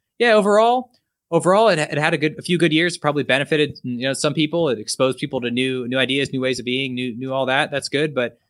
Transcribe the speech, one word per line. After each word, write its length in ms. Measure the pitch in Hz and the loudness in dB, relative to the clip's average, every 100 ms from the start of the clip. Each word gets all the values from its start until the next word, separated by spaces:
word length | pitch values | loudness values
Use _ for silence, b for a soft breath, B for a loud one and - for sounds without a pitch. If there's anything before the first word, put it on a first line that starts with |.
| _ - | _ -2
yeah, 160 | 233 | 4
overall, 580 | 214 202 208 233 254 240 _ _ _ - | 4 6 4 4 2 -2 _ _ _ -2
overall, 400 | 165 165 196 226 | 0 4 4 4
it, 80 | 165 | 2
it 200 | 147 147 | 0 0
had 160 | 156 | 0
a 40 | 160 | 0
good, 180 | 151 - | -2 -4
a 20 | |
few 160 | 156 175 | -2 2
good 160 | 165 | 2
years, 240 | 156 175 170 | 2 0 -2
probably 260 | 147 147 | -2 -2
benefited, 540 | 127 131 143 156 143 - | 0 0 2 0 0 -2
you 240 | 131 120 131 | -8 -4 -4
know, 60 | |
some 200 | 131 151 | -2 -2
people. 360 | 143 151 170 156 | 0 -2 0 0
It 100 | 107 | -2
exposed 400 | 107 - 135 127 | -6 -2 0 -2
people 220 | 143 131 | -6 -4
to 100 | 120 | -2
new, 360 | 120 131 127 120 | -2 -2 -2 -4
new 120 | 131 | -2
ideas, 340 | 127 139 139 | 0 0 -2
new 80 | 135 | -2
ways 160 | 131 123 | -2 -2
of 60 | 120 | -2
being, 300 | 127 135 123 | -4 -4 -6
new, 200 | 127 113 | -6 -6
new 180 | 131 | -6
all 120 | 135 127 | -2 0
that. 240 | 135 156 | 0 0
That's 200 | 143 - | -4 -4
good. 260 | 139 156 127 | -2 -2 -2
But, 240 | 117 _ | -4 _